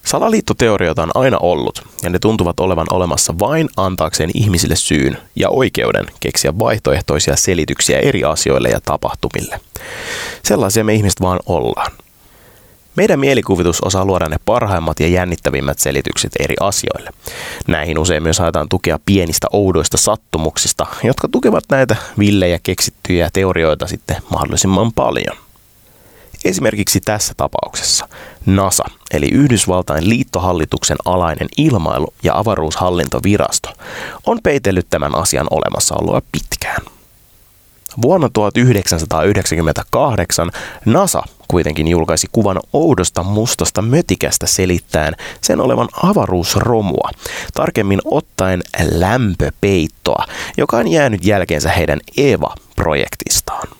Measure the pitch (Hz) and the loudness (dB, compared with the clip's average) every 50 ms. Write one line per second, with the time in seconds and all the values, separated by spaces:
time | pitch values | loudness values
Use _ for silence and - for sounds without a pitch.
0 | _ - - 147 190 226 220 220 - - - - 127 113 107 95 92 85 80 - | _ -2 -2 0 2 2 2 0 0 -2 0 2 2 2 4 2 2 0 0 0
1 | 80 82 - - 131 135 113 82 - 87 87 76 62 50 - - - - - - | -2 0 0 2 2 2 2 2 2 2 2 2 -2 -4 -6 -8 -16 -16 -14 -8
2 | - 87 87 90 - 104 110 107 87 87 85 - 90 95 92 82 80 80 - 92 | -4 -2 -2 2 2 2 2 2 0 0 0 0 0 0 2 0 0 0 0 0
3 | 90 87 73 - - - 82 87 101 120 147 160 160 139 - - 98 95 92 90 | 0 0 0 0 0 -2 0 -2 0 0 0 0 -2 -2 -2 -2 -2 -2 0 0
4 | 80 78 - - 80 82 - - 110 104 92 85 - - 80 - - - 78 76 | -2 -2 0 -2 -2 -2 0 0 2 2 2 2 0 0 0 -2 0 0 0 2
5 | 67 67 73 - - - _ - - 92 - - 131 - - - 58 58 50 50 | 2 0 -2 -4 -12 -14 _ -2 0 0 2 2 0 0 0 0 -2 0 0 -2
6 | 50 - - - - - - - - 69 76 92 107 123 113 107 - - 69 - | -2 -4 -10 -6 -6 -4 -2 0 0 0 0 0 0 0 0 0 0 0 0 0
7 | - - 71 76 - - 71 71 - - 92 85 76 - 65 - - - - 69 | 0 -2 -2 0 0 0 0 0 2 0 0 0 0 -2 -2 -2 0 0 2 2
8 | - 143 127 95 65 73 78 - - - 69 65 60 60 57 - - - 73 73 | 2 2 2 2 0 0 0 0 0 2 2 2 2 2 0 0 -2 -2 -4 -2
9 | - - - - - - - - - - - - _ _ _ - - - - - | -2 -6 -4 -4 -6 -4 -4 -4 -6 -6 -12 -14 _ _ _ -18 -16 -14 -14 -12
10 | - - - - - - - - - - 104 185 117 98 101 110 107 107 107 110 | -12 -10 -10 -10 -10 -12 -12 -8 -2 0 2 2 2 2 2 2 2 2 2 2
11 | 104 98 - - 92 92 92 87 - - 92 80 60 58 - - - - - - | 2 2 0 0 0 0 0 -2 -2 -2 -2 0 0 0 -2 -2 -4 -8 -8 -12
12 | - _ _ _ _ - _ - - - - - - - - _ _ _ - - | -20 _ _ _ _ -20 _ -20 -20 -20 -20 -20 -20 -20 -20 _ _ _ 0 0
13 | 196 220 185 139 135 139 135 117 - - 95 87 85 85 85 - - 95 95 95 | 2 4 4 2 4 2 2 2 2 2 0 2 4 2 2 2 0 0 0 0
14 | 95 98 95 87 82 78 78 80 _ - 107 120 120 104 98 87 82 78 80 - | 2 2 2 0 0 -2 -4 -4 _ 0 0 2 2 0 0 0 0 -2 -2 0
15 | 73 82 87 90 90 90 85 - - - 67 67 69 69 69 - - 73 69 69 | 2 2 2 2 2 0 -4 -2 -2 -2 -2 0 -2 -2 -2 -2 -2 -2 0 -2
16 | - - - - - - - - - - - - - 101 98 - - - - - | -2 -2 -4 -4 -4 -4 -4 -4 -2 -2 -2 0 0 -2 -2 -2 -4 -4 -6 -6
17 | - - - _ - - - - - - - - - - - 80 76 82 78 78 | -8 -14 -18 _ -16 -14 -14 -12 -12 -12 -12 -6 -2 -2 -2 0 -2 -2 -2 0
18 | 78 87 85 76 80 82 80 - 92 82 78 78 76 73 - 92 - 87 78 73 | 0 2 0 2 2 0 2 2 2 0 0 0 -2 0 -2 -2 0 0 -2 -2
19 | _ - 101 98 90 82 80 - - - - 101 101 95 87 80 76 - - - | _ 2 2 2 2 0 -2 -4 -2 0 2 2 2 4 2 2 0 0 0 0
20 | - - 107 - _ _ - 80 80 78 - - - - - - 76 - - - | 2 2 0 -2 _ _ -6 -2 -2 -2 -2 -2 -2 -2 -2 -4 -4 -6 -6 -2
21 | - 113 135 - - - - 254 262 247 208 - - _ 143 135 131 120 107 - | 0 0 0 0 -2 -2 -2 2 2 2 2 2 0 _ 2 2 2 2 0 -4
22 | - - - - 101 104 104 98 92 87 87 82 - - 92 - - - _ _ | -4 -8 -2 2 2 4 4 4 4 2 2 0 -2 -4 -2 -2 -2 -6 _ _
23 | _ - 87 87 85 80 - 95 98 92 87 85 80 80 76 73 - 87 - - | _ 0 2 2 2 2 0 0 0 2 2 2 2 2 2 0 -2 -8 -8 -10
24 | _ - 87 87 - - 85 78 69 - - - - 95 95 95 110 117 113 - | _ -6 -6 -6 -4 -6 -4 -4 -2 -2 -2 0 2 2 2 2 2 0 0 0
25 | - - - 60 - - - - - _ _ _ _ _ _ _ _ _ _ _ | 0 0 0 -2 -4 -4 -8 -10 -18 _ _ _ _ _ _ _ _ _ _ _
26 | - - - - - - - - - - 185 185 139 113 110 104 98 - - 98 | -20 -20 -20 -20 -20 -20 -20 -4 -4 -2 -2 0 -2 -2 -2 -2 -2 0 0 -2
27 | - - 107 104 - - - - - 73 - - - - - - - - - - | 0 0 -2 -2 -4 -6 -4 -4 -4 -4 -2 -4 -6 -6 -8 -8 -4 -2 -2 -2
28 | - - - - - - - - - 101 95 98 98 95 87 - - - - _ | -4 -6 -16 -20 -20 -20 -18 -6 0 2 2 2 2 2 0 -2 -4 -4 -8 _
29 | _ - - 78 71 69 - - 143 139 123 98 - - 90 92 87 - 73 78 | _ -4 -2 0 0 2 4 4 4 4 4 2 2 2 0 0 0 0 -2 0
30 | 82 98 117 120 135 - - 92 85 92 90 85 78 - - - - - 78 71 | 2 2 2 0 -2 -2 -4 -2 0 0 0 0 0 -2 -2 -2 0 -2 -2 -2
31 | - - 90 92 87 82 76 - 78 - - - 151 160 131 98 80 76 - 67 | 0 0 2 2 2 0 0 -2 -6 -6 0 2 2 4 4 2 2 0 0 0
32 | 78 - _ _ - 87 - - 104 113 101 - 80 78 76 - 90 92 90 87 | -2 -4 _ _ -2 0 2 2 2 0 0 0 -2 -4 -2 0 0 0 0 0
33 | - - - 62 - 98 104 98 69 - - - - - - - - - - - | -2 -2 -4 -2 2 2 2 2 2 0 -2 -4 -6 -8 -16 -16 -18 -16 -14 -14
34 | - - - - - - 226 233 - 180 147 139 - 101 95 92 87 _ - 82 | -12 -14 -14 -6 -2 -2 -2 0 0 0 0 2 0 2 0 0 0 _ -2 -2
35 | 71 71 69 58 80 - 76 65 - - - 78 - - - - - - - - | 0 0 0 0 0 0 0 0 0 0 0 0 0 -2 -2 -2 -2 -2 -2 0
36 | - - - - - - - - - - - - - - - - - - - _ | 0 0 0 0 -2 -2 -6 -6 -6 -6 -10 -8 -8 -6 -6 -8 -8 -10 -20 _
37 | _ _ _ _ _ _ _ _ _ _ _ _ _ _ _ _ _ - - - | _ _ _ _ _ _ _ _ _ _ _ _ _ _ _ _ _ -14 -6 0
38 | 113 131 180 185 151 117 - 110 104 101 - - 123 123 120 101 90 - - 82 | 2 2 4 4 2 2 2 2 0 2 2 4 4 4 4 4 2 0 -2 -2
39 | 80 - - 80 78 95 104 104 87 - - 82 82 78 76 - - _ - 113 | -2 -2 0 2 2 2 2 2 0 0 0 0 0 0 0 -2 -4 _ 0 0
40 | 139 147 117 98 87 - - - 82 87 - - - - - - - 104 117 170 | 2 2 2 0 -2 -2 0 -2 -2 -4 -4 -10 -14 -14 -16 -4 0 2 4 4
41 | 202 180 - - - - - _ - _ - 90 78 78 76 80 76 80 85 85 | 4 2 0 -2 -4 -6 -14 _ -6 _ 0 2 2 2 0 0 2 2 4 2
42 | 80 78 80 82 - - - 117 104 104 92 90 - _ - - 160 170 131 - | 2 2 0 0 0 0 0 2 2 2 0 -2 -6 _ 0 2 4 4 4 2
43 | 90 - _ - 85 95 104 104 110 117 - - 85 - - 101 98 113 127 - | 2 -2 _ -4 -2 0 0 0 0 0 -2 -2 -2 -2 0 -2 0 2 2 2
44 | - - 95 - - 73 - - - 87 - - 95 92 90 87 - - - 82 | 2 0 -2 -2 0 -2 -2 -2 -2 -2 0 0 2 2 0 -2 -2 -2 -2 0
45 | 76 76 82 - - - - - - - - - - 127 123 117 117 - - - | 0 0 -4 -6 -12 -16 -14 -8 -2 0 0 2 2 2 2 0 0 -4 -4 0
46 | - 175 208 196 113 90 92 90 82 - - 101 - 113 120 113 104 92 67 - | 0 2 2 2 2 2 0 0 0 0 0 0 0 2 0 0 0 0 -2 -2
47 | - - - - - - - - - - - - 151 - - - 107 98 98 95 | -2 -4 -8 -10 -12 -12 -10 -10 -12 -8 -4 -2 -2 0 0 0 0 2 0 0
48 | - 302 - 147 - _ _ - 95 95 92 90 - - - - 85 78 78 82 | 0 0 -2 -2 -2 _ _ -2 0 0 0 -2 -4 -6 -4 -2 0 0 2 2
49 | 87 95 113 131 123 104 87 - - 71 - _ - 101 98 90 78 76 - - | 2 2 2 2 2 0 0 0 -2 -4 -2 _ 0 2 2 2 2 0 -4 -6
50 | _ 76 - - - - - - - - - - - - - 233 233 196 165 160 | _ -2 -2 -2 -2 -6 -10 -12 -12 -8 -2 -2 -2 0 0 0 0 2 2 2
51 | 147 127 107 92 - 98 104 98 90 - 82 76 73 80 90 87 82 76 73 73 | 2 2 0 0 2 2 2 2 2 0 -2 -2 0 0 0 2 2 0 0 -2
52 | - - - - 139 139 110 - 73 - - - _ - - - - 85 76 71 | -4 -6 -2 2 4 4 4 2 0 -4 -6 -8 _ -12 -6 -2 -2 0 0 0
53 | 50 50 - - - - - - - - - - - - - | -2 -4 -6 -12 -6 -4 -4 -4 -4 -6 -10 -10 -10 -12 -14